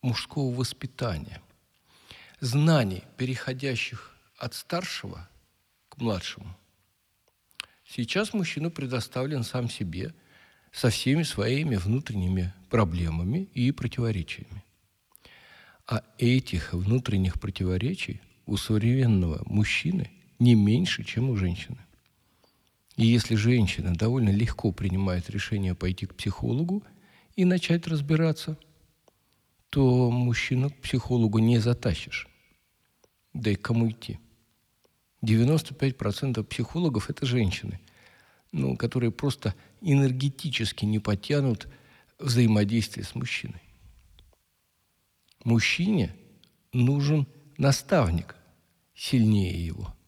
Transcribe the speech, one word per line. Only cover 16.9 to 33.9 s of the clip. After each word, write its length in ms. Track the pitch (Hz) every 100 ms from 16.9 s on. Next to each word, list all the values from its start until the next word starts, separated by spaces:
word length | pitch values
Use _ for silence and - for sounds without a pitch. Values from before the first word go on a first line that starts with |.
| 123 - 101 92 -
противоречий 840 | 101 - 92 92 117 190 - - _ _ -
у 120 | 101
современного 840 | - 107 113 131 123 104 87 78 -
мужчины 640 | 104 104 - 151 180 - - _ _
не 160 | 120 113
меньше, 480 | 101 117 180 -
чем 260 | - - 131
у 60 | 110
женщины. 420 | 92 87 - - - _ _ _ _ _ _ _ _ _ _ -
И 100 | 113
если 300 | 117 - 110
женщина 580 | 110 123 98 - 85
довольно 360 | 87 113 131 110
легко 420 | 101 113 - 110
принимает 580 | 92 98 92 98 90 -
решение 460 | 101 - 104 95 90
пойти 300 | 92 92 98
к 100 | -
психологу 680 | - - - 120 170 202 - - _ _ _ -
и 100 | 180
начать 400 | 180 - 170 165
разбираться – 720 | 156 143 156 160 156 - 156 _ _ _ _ _ _ _ _ _ _ _
то 400 | - 131 123 123
мужчину 600 | 120 123 117 - 127 135
к 120 | 143
психологу 580 | - 131 - 123 110 107
не 200 | 113 120
затащишь. 680 | 110 120 - 82 - - - _ _ _ _ _ _ _ _ _ _
Да 180 | 151 110
и 40 | 101
к 60 |
кому 300 | - 117 113